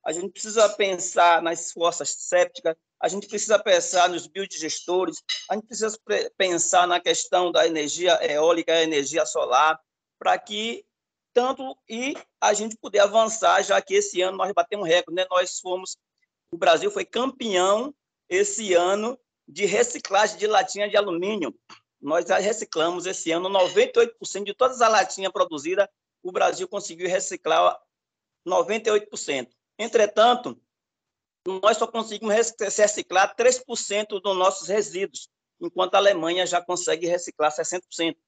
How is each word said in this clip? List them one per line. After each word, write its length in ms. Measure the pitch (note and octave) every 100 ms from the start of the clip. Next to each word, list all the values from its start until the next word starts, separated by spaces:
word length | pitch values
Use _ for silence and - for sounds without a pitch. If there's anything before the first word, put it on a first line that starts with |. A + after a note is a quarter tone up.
| -
A 60 |
gente 200 | D#3+ G3
precisa 380 | - G#3+ G#3+ G#3
pensar 720 | G#3 G3+ F3+ - F3+ F3 E3
nas 300 | E3 E3 -
forças 380 | - E3+ E3 C#3+
sépticas, 640 | - - F3+ F3+ - E3 D#3+ _ _
a 60 | -
gente 200 | G3 -
precisa 300 | G3+ - G#3
pensar 500 | G#3 F3 E3+ F#3 F3+
nos 200 | E3+ -
biodigestores, 960 | F#3+ G3 - D#3+ - - F3+ F3+ D#3 - - -
a 60 | G3+
gente 100 | -
precisa 340 | A#3 G#3+ G#3+ -
pre-, 240 | G3+ - _
pensar 500 | F#3+ E3+ - F3+ F3+
na 120 | F3
questão 520 | F3 E3 - F3+ F3+
da 140 | E3 E3
energia 540 | D#3+ D3 D3 F3+ E3
eólica, 560 | E3 D3 D#3+ E3+ D#3+ E3
energia 460 | D#3+ D3+ C3+ D#3+ D#3
solar, 540 | E3 B2+ B2 D#3 D#3 _ _ _ _
pra 180 | F#3+ F#3
que 480 | - G#3 A3+ A#3+ _ _ _ _ _
tanto 440 | - B3+ C4+ C4 C#4 _
e 300 | A3+ C4 E4 - _
a 120 | G#3
gente 220 | G3+ A3 A3
poder 220 | C4 G3+
avançar, 600 | G3+ A3 A3 - F3+ F#3
já 200 | G3+ G3
que 120 | F#3+
esse 280 | F#3+ G3+ F3
ano 160 | F#3 F#3+
nós 140 | F#3+
batemos 360 | F#3 E3+ G#3 E3+
recorde, 280 | F3 E3+ F3
né? 120 | F#3
Nós 300 | F3+ F#3 -
fomos, 360 | F#3+ F#3 F#3 - _ _ _ _ _
o 60 | E3+
Brasil 320 | F#3 D#3+ G3
foi 160 | G3+ F3+
campeão 880 | A3 C4 - A#3 F#3 F#3 G#3 C#4 - _ _ _
esse 460 | F3+ G3+ - G#3+
ano 440 | F3 F3 G3+ A3 C4+ _ _ _
de 180 | D3 G3
reciclagem 720 | G3+ A#3+ D3+ - G3 G#3+ -
de 100 | G#3
latinha 420 | G#3 F#3 G3 G#3
de 80 | G#3
alumínio. 560 | G3+ E3+ F#3+ G#3+ C#3 - _ - _ _
Nós 240 | C#3+ E3 D#3+
já 140 | F#3
reciclamos 680 | F#3+ A3+ A3 E3 E3 F3 F3
esse 260 | F3+ D#3+
ano 160 | E3 F#3
noventa 520 | G3 F3+ G3 B3 A#3
e 20 |
oito 160 | A#3 _
por 80 | F3
cento 220 | G3 G3+
de 60 | -
todas 260 | B3+ B3
as 100 | A3+
latinhas 400 | G#3+ F#3 - F#3+
produzidas, 560 | G3 F3 D3+ D3 F#3+ G3 _ _ _
o 80 | F3+
Brasil 360 | F#3 F#3 - F#3
conseguiu 400 | G3+ - E3+ F3
reciclar 720 | F#3+ G3+ F3+ D#3+ D#3+ F3 - _ _ _ _ _ _
noventa 460 | E3+ F3+ E3 A3 A3
e 20 |
oito 160 | G#3+ G#3
por 100 | A3
cento. 380 | - C#3 A#2 _ _ -
Entretanto, 840 | A3+ A3+ G#3 - A#3 B3 C#3 A#2 _ _ _ _ _ _ _ _ -
nós 300 | F#3+ G3+ A3+
só 100 | A3+
conseguimos 460 | A3+ A3 G#3 A3
rec-, 260 | G#3+ A3+ -
reciclar 760 | G3+ G#3 G#3 - - F3+ G3+ -
três 280 | A#3+ B3
por 140 | - A#3
cento 420 | - G3+ G#3+ G3+
dos 160 | G3+ F#3
nossos 320 | F#3 F#3+ D#3+
resíduos, 640 | G#3 G3+ F3 F#3+ - - _ _ _
enquanto 320 | E3+ F#3 F3
a 60 | G3
Alemanha 460 | G3 F#3 D#3+ F3+ F3
já 160 | F3
consegue 440 | F3 F3 E3 D#3+ E3+
reciclar 460 | F3 F3 - D3+
sessenta 340 | D3+ D#3 F3+ _
por 60 |
cento. 260 | - E3 -